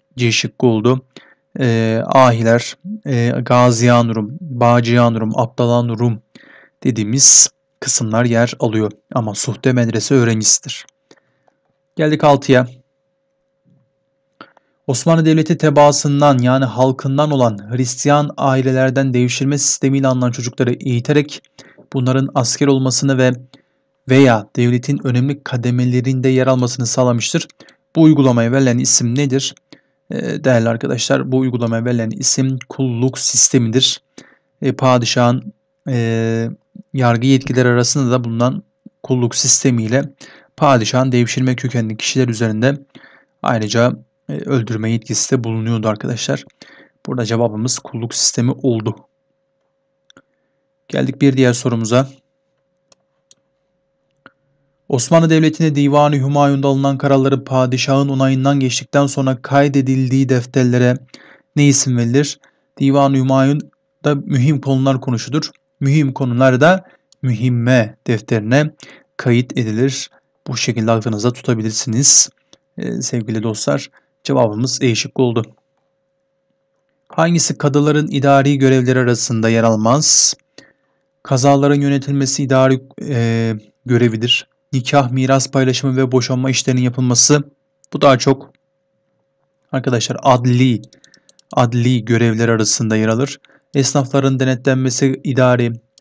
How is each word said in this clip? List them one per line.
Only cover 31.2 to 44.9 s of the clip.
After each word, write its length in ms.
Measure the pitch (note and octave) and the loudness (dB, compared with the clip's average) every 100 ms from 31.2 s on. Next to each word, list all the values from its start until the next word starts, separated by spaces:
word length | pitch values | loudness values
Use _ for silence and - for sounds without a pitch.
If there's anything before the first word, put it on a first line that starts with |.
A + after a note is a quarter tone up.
| C3 | 0
bu 60 | C3 | -2
uygulamaya 460 | C3 B2 A#2 A2+ | -2 -2 -2 -2
verilen 260 | A#2 B2 A2 | -2 -4 -4
isim 480 | G#2+ - - C3 C3 - | -6 -4 -2 -2 -4 -10
kulluk 500 | - C3 A#2 B2+ B2+ | -6 -4 -2 -2 -4
sistemidir. 840 | - - - C#3+ A#2 A#2 C3+ - _ - - _ _ - | -4 -2 0 0 0 0 -2 -4 _ -20 -20 _ _ -8
Ee, 100 | C#3+ | -6
padişahın, 800 | C3 C3 B2 A#2 - A#2+ B2 B2 - _ _ - | 0 2 2 0 0 2 0 -6 -20 _ _ -6
e, 600 | B2 A2+ A2+ A2+ A2+ A#2 - _ - - | -4 -2 -2 -2 -2 -4 -8 _ -20 -10
yargı 320 | C#3 B2 A#2 B2+ | -2 0 2 2
yetkileri 420 | C3+ C3 B2+ B2+ | 2 2 0 2
arasında 420 | A#2+ A#2+ D3 B2+ | 2 0 0 0
da 140 | B2+ | -2
bulunan 380 | A#2 A2+ B2 C#3 - _ - _ | -2 -2 -2 -2 -10 _ -20 _
kulluk 320 | - B2+ A#2+ | -4 -2 -2
sistemiyle 680 | - C3 - C3+ A#2+ A2 B2+ C#3 - - - _ - | -2 -2 0 0 0 0 -2 -4 -10 -20 -20 _ -2
padişahın 560 | D3 C3 G#2 B2+ C3 | 2 2 2 -2 0
devşirme 440 | B2 A#2+ - C3 B2 | 0 0 -2 -2 -2
kökenli 400 | B2+ B2 A2 G#2+ | -4 -4 -6 -6
kişiler 320 | - C3 B2+ | -6 -2 -2
üzerinde 500 | A2 A#2 A2 B2 C#3+ - - - _ _ _ | -2 -2 0 -2 -2 -8 -20 -20 _ _ _
ayrıca, 500 | - A#2+ G#2+ A#2 A#2+ - - _ - | -4 -2 -2 0 0 -2 -12 _ -12
e, 40 | |
öldürme 600 | D3 - C3+ A2 A2+ A2 | -10 -4 -2 -2 -4 -4